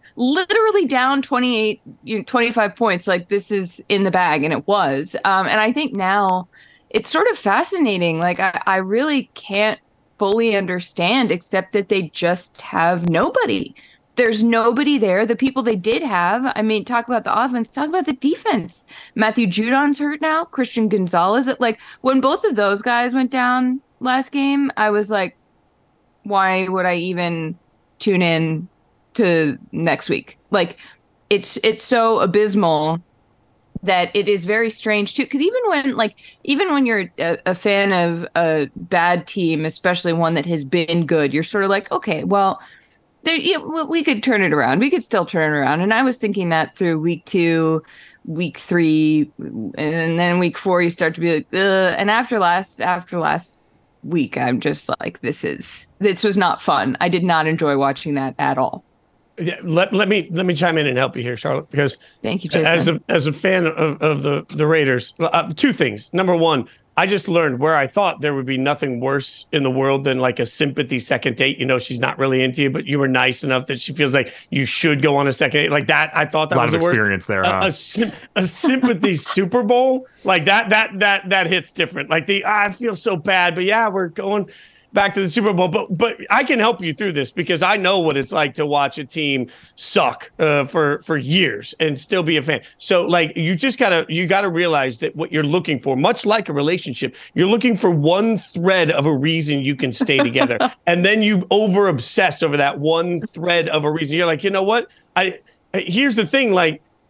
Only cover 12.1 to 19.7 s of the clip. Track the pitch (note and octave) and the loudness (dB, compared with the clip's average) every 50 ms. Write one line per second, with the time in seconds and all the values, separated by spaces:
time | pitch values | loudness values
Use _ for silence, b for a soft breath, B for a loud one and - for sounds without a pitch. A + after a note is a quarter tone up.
12.1 | - - F3+ E3+ F3+ F3 - - - - - - - F3 E3 E3+ F3+ F3 E3+ - | -6 -2 0 0 0 0 -4 -10 -14 -16 -16 -4 -2 2 2 2 2 2 0 0
13.1 | D#3+ E3 A3 E4 - C5 A#4+ - G2+ F#2+ - - - b b b b b b _ | 2 2 0 2 2 0 0 2 0 -2 -4 -6 -10 b b b b b b _
14.1 | _ - B3 A3+ A3+ G#3+ A3 A#3 A#3 A3+ A3 A#3 A#3 A#3+ D4 C#4+ D4 C4+ G#3+ G3 | _ 2 2 2 2 2 2 2 4 4 4 2 2 2 2 2 2 2 2 2
15.1 | F3+ F#3+ A3 G#3+ A#3 - C4 C4+ C4 C4 A#3+ A#3 A3 F#3+ F3 G#3+ A#3 D#4+ E4+ C4 | 2 2 2 0 0 0 0 -2 0 0 0 0 -2 0 0 0 0 0 -2 0
16.1 | G#3 F3+ F3 F3 G3+ A#3+ C4 C4+ - - G#3+ A3 A3 G#3+ F#3+ - B3 A#3 A#3 A#3+ | 0 0 2 2 0 0 -2 -2 -2 -2 0 0 0 -2 -2 -2 -4 -4 -2 -2
17.1 | B3 A3+ - - - G#3+ A#3+ C4+ B3 A#3+ A3+ - - C#4 C#4+ D#4 D#4+ F#4 - - | -4 -4 -2 -2 0 0 0 0 0 -2 -4 -4 -4 -6 -4 -2 -2 -2 -2 -2
18.1 | C#4 - - C#4 E4 A#4 - A4+ E4 A3 E3 E3 - - - B B B B B | -4 -2 -2 -2 -2 0 -2 -2 -2 -2 -2 -6 -12 -18 -18 B B B B B
19.1 | B - G#3+ A3 A3 - A#3 F#3+ E3+ G3 A3 A#3+ | B 0 0 0 2 0 0 0 0 -2 0 0